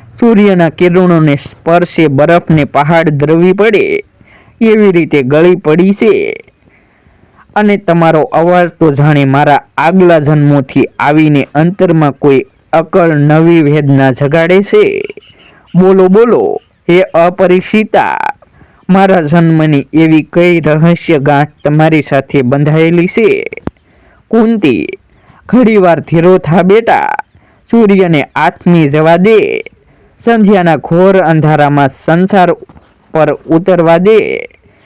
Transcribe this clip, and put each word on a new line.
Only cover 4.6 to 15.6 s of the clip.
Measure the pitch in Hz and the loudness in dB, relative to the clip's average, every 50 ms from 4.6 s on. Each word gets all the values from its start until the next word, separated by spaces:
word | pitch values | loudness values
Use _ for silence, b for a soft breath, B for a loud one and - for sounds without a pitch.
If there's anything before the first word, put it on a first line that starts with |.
એવી | 233 220 214 220 208 196 | 0 0 2 2 2 2
રીતે | 175 170 160 - - 143 | 2 0 0 0 -2 -2
ગળી | 127 127 143 156 170 180 185 | 0 0 0 2 2 2 0
પડી | 180 - 151 156 175 185 196 202 | 0 -2 -2 0 2 2 0 0
છે. | - 233 214 160 98 69 57 - - - _ _ _ b b b b b b b b b b b b b b b b b b b | 0 0 0 0 0 -2 -6 -8 -12 -16 _ _ _ b b b b b b b b b b b b b b b b b b b
અને | 208 214 208 202 | -2 0 0 -2
તમારો | 196 - - 170 170 165 165 160 156 | -2 -2 -2 0 0 2 2 2 0
અવાજ | 139 - - 156 165 175 180 180 175 165 | 0 -2 -2 -2 0 0 0 0 0 -2
તો | - - 165 156 | -2 -2 -2 -2
જાણે | 143 139 147 156 147 143 139 | 0 0 0 0 0 0 0
મારા | 135 135 139 147 147 139 - - _ _ | 0 0 0 0 0 0 -2 -2 _ _
આગલા | - 143 165 180 190 180 175 170 156 | -2 -2 0 2 2 2 2 2 2
જન્મોથી | 143 143 156 151 147 147 143 139 131 - - - 113 - _ - | 0 0 0 0 2 2 0 0 -2 -2 -2 -2 -2 -2 _ -4
આવીને | 117 143 151 156 156 151 147 139 - - - | -2 0 0 0 2 0 0 -2 -2 -4 -2
અંતરમાં | 147 160 175 196 - 185 175 165 160 156 139 | -2 -2 -2 -2 -2 -2 0 0 0 0 -2
કોઈ | 135 - - 147 139 127 - - _ _ _ _ | -2 -2 0 0 0 0 -2 -4 _ _ _ _
અકળ | - 165 160 160 - 190 170 165 156 | -4 -4 -2 -2 -2 0 0 0 0
નવી | 147 143 151 151 160 165 170 170 165 | 0 0 2 2 2 2 2 2 2
વેદના | 151 143 147 151 147 135 139 135 135 135 | 2 0 0 0 0 0 0 0 0 0
જગાડે | 127 - 143 135 156 165 165 165 180 196 | -2 -2 -4 -2 -2 0 0 0 0 0
છે. | 202 - - 214 196 - - - - - - - - _ b b b b b b | 0 0 0 0 0 0 -2 -6 -8 -10 -14 -20 -20 _ b b b b b b